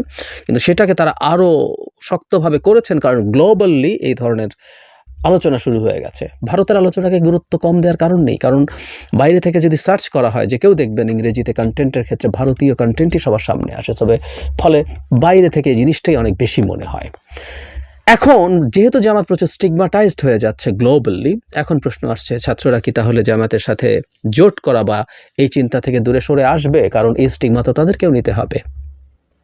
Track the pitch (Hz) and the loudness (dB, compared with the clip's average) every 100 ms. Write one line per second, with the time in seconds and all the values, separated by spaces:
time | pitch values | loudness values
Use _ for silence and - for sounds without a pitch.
0 | - - - - - 120 - 175 190 175 | -4 -12 -16 -12 -4 -2 0 2 2 2
1 | 156 - 147 175 180 147 - - - _ | -2 -2 0 2 2 2 0 -6 -14 _
2 | - 180 - 185 160 147 196 226 - 160 | -8 -8 -2 -2 0 0 4 2 2 0
3 | 131 123 104 127 190 196 190 143 151 214 | 0 0 0 2 4 4 2 2 0 -2
4 | 131 120 120 110 110 - _ - _ _ | -4 -2 -2 -4 -6 -10 _ -20 _ _
5 | - - 156 185 160 127 131 113 110 98 | -20 -4 0 2 0 -2 -2 -2 -2 -4
6 | - - - - 110 190 190 202 185 185 | -8 -12 -14 -12 -4 -2 0 2 0 0
7 | 180 180 165 170 - 170 170 175 175 165 | -2 0 2 0 -2 -4 0 2 2 0
8 | 165 180 131 - 127 139 143 - - - | 2 2 2 0 2 2 0 -4 -16 -18
9 | - 113 147 180 175 170 165 156 - 202 | -4 2 4 2 2 0 0 0 0 -2
10 | - 143 117 117 104 123 202 151 113 110 | -2 -2 0 0 -2 2 2 2 0 -2
11 | 113 113 117 120 120 117 113 113 135 131 | -2 -2 -2 -2 -4 -2 -2 -2 -2 -2
12 | - - 120 110 131 127 139 123 117 113 | -4 -4 -2 0 -2 0 0 2 0 0
13 | 170 170 127 107 - - - 107 - - | 0 0 0 -2 -2 -4 -6 -8 -8 -2
14 | 113 113 - - - - 170 151 156 - | 0 0 -4 -10 -8 -2 2 2 0 -8
15 | - 120 165 190 175 156 139 117 143 - | -2 2 4 4 4 2 0 2 0 0
16 | - 135 113 92 120 - 95 - - - | 0 0 0 -2 -2 0 -2 -4 -10 -12
17 | - - - - - - - - - - | -14 -18 -20 -18 -18 -18 -16 -16 -16 -2
18 | - 226 285 233 180 175 127 196 233 262 | 2 4 6 6 4 2 2 4 4 4
19 | 214 208 170 175 165 - 190 165 185 202 | 2 2 0 0 -2 -2 0 0 0 2
20 | 208 - 135 110 110 - 127 101 120 147 | 2 2 0 2 0 -2 -4 0 2 2
21 | 120 92 131 226 - 151 147 147 127 - | 0 -2 -2 -4 -6 -6 -2 -2 -4 -6
22 | 123 113 - 120 - - 185 117 120 120 | -6 -6 -6 -4 -4 -2 0 0 0 0
23 | 113 117 107 110 110 110 - 107 117 104 | 0 2 2 0 0 -2 -2 -2 0 0
24 | - _ 110 110 196 - 143 117 104 104 | -4 _ -4 2 2 2 -2 0 0 -4
25 | 113 - _ - 135 139 123 127 131 123 | -6 -14 _ -2 0 0 -2 -2 -2 -2
26 | 120 127 - 139 131 160 143 151 95 110 | 0 0 0 0 2 0 0 2 2 0
27 | 113 120 131 - 123 120 127 135 165 190 | 0 0 -2 0 0 0 0 0 0 0
28 | 175 123 110 104 - - - - - - | 0 0 0 -4 -4 -6 -10 -16 -18 -20
29 | _ _ _ _ | _ _ _ _